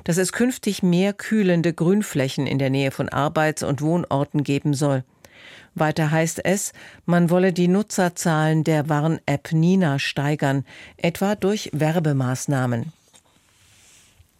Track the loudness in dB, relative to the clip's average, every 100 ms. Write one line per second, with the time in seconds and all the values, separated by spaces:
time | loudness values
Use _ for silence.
0 | -4 -2 -2 0 -2 -2 -4 0 2 2
1 | 0 -2 -2 0 2 2 0 0 2 2
2 | 0 -2 -2 0 -2 0 0 0 0 -2
3 | -4 -2 -2 0 0 0 -4 -2 0 0
4 | 0 -2 -2 -2 0 0 0 0 0 0
5 | -4 _ -20 -20 -20 -20 -12 -2 -2 0
6 | 0 0 0 -2 -2 -2 -4 -12 -20 -10
7 | 0 2 4 4 2 2 2 2 0 0
8 | -2 0 0 2 2 2 2 0 2 0
9 | 0 -2 -2 -4 0 2 4 4 2 0
10 | -2 -2 -2 0 0 -2 -4 -14 -20 -4
11 | -4 -2 -4 -2 -2 -2 -4 -2 0 0
12 | 0 0 0 -2 -2 -2 0 -2 -6 -12
13 | _ -20 _ _ _ _ _ _ -20 -20
14 | _ _ _